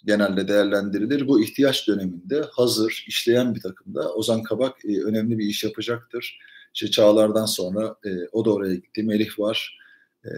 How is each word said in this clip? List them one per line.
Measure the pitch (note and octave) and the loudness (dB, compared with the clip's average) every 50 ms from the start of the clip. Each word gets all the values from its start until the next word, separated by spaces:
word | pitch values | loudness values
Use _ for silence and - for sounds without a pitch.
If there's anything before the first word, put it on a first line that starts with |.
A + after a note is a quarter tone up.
| - | -2
genelde | G#2 G#2 G#2 G2+ G2 F#2+ G2 F#2+ F#2+ | 0 2 2 2 2 0 0 0 2
değerlendirilir. | G2+ G#2 G2+ G2+ G2+ G2+ G2 G2+ F#2+ G2 G#2 A#2+ C#3+ C#3+ C3+ C3 | 2 2 4 4 2 0 0 -2 -2 -2 -2 0 -2 -2 2 4
Bu | C#3 G#2+ A2 | 4 4 4
ihtiyaç | A2 - - C#3 C#3 C3 - - - | 2 2 2 2 2 2 0 0 0
döneminde | G3+ G2 F#2+ F#2 F2 F2 - F#2 C3+ D3+ D3+ - - | 0 0 -2 -4 -8 -8 -8 -4 -4 -4 -4 -4 0
hazır, | - A#2+ A#2 A2+ A2 A2 A2 - - - - | 0 2 2 2 2 0 0 -2 -6 -10 -6
işleyen | - - - A#2+ A#2 B2 B2 B2 G#2+ | -6 -2 2 2 4 4 2 0 -2
bir | - | -4
takımda | - F#2 F#2+ - _ F#2+ F2 C#2+ - E2 - | -6 -10 -12 -12 _ -10 -6 -6 -4 -4 -4
Ozan | A2 A2 A#2+ A2+ A2+ A2 | -4 -2 0 0 -2 -2
Kabak, | - A2 G#2+ C3 C3 - - - | -4 -2 -2 -2 -2 -4 -6 -6
e, | G#2 G#2 - - | -4 -4 -2 -2
önemli | G#2+ G#2+ A2 A2 A#2 A#2 A2 | -2 -2 0 0 0 -2 -2
bir | G#2 | -2
iş | G#2 G#2 - - | -2 -4 -4 -4
yapacaktır. | G#2+ G#2+ A2+ G#2+ A#2 A#2+ A#2 - _ - B2 B2 - - - - - - - - _ _ | -6 -6 -6 -6 -6 -6 -6 -8 _ -10 -10 -10 -10 -14 -16 -20 -20 -20 -20 -20 _ _
İşte | - A2 G2+ | -8 -4 0
Çağlar'dan | - - G#2+ G#2 G#2 A2 G#2+ G#2+ G2+ A2 A2 | 4 6 6 8 8 6 4 4 2 0 -2
sonra, | A2 - - F#2 F2+ F#2+ G#2 A2 G#2+ G#2+ - - | -2 -2 -4 -4 -4 -4 -4 -4 -4 -6 -10 -8
e, | G2+ F#2 F2+ F2 - - | -8 -6 -6 -6 -4 -4
o | A2+ A2 | 0 2
da | A2+ G#2 | 2 2
oraya | G2 G2 F#2+ F#2 | 2 0 -2 -2
gitti. | F2+ - _ - A2 G#2+ | -4 -6 _ -6 -4 -2
Melih | A2 G#2 G#2+ A2 - - - | 0 2 0 0 0 -2 -2
var. | G#2 G#2+ A2+ - - - - - - _ - _ _ _ _ _ _ | -2 -2 -2 -4 -6 -8 -12 -20 -20 _ -20 _ _ _ _ _ _
E, | - D#2+ | -12 -10